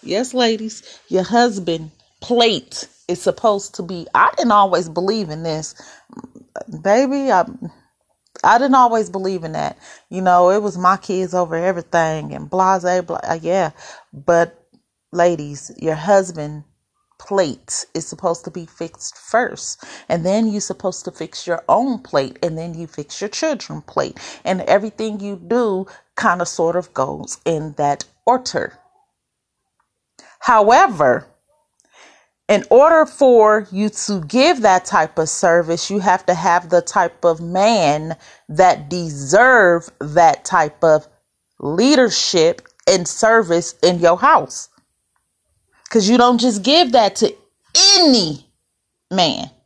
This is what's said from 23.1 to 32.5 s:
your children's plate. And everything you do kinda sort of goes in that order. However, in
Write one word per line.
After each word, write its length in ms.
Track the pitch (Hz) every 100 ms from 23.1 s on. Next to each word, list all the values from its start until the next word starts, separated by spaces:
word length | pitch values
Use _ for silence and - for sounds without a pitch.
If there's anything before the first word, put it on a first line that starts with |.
| -
your 80 | 208
children's 540 | - 320 269 - 156
plate. 340 | - - 135 - - -
And 180 | - 185
everything 580 | - 196 214 - 220 214
you 160 | 202 196
do 500 | 170 233 233 190 190 - _ -
kinda 280 | 214 180 175
sort 300 | - 165 170
of 180 | 175
goes 440 | - 135 143 - - -
in 280 | 160 156 147
that 280 | 147 143 - _ -
order. 540 | 254 254 - - _ _ _ _ _ _ _ _ _ _ _ _ _ _ _ _ _
However, 880 | - 226 208 262 392 180 143 120 - _ _ _ _ _ _ _ - _ _ _
in 180 | -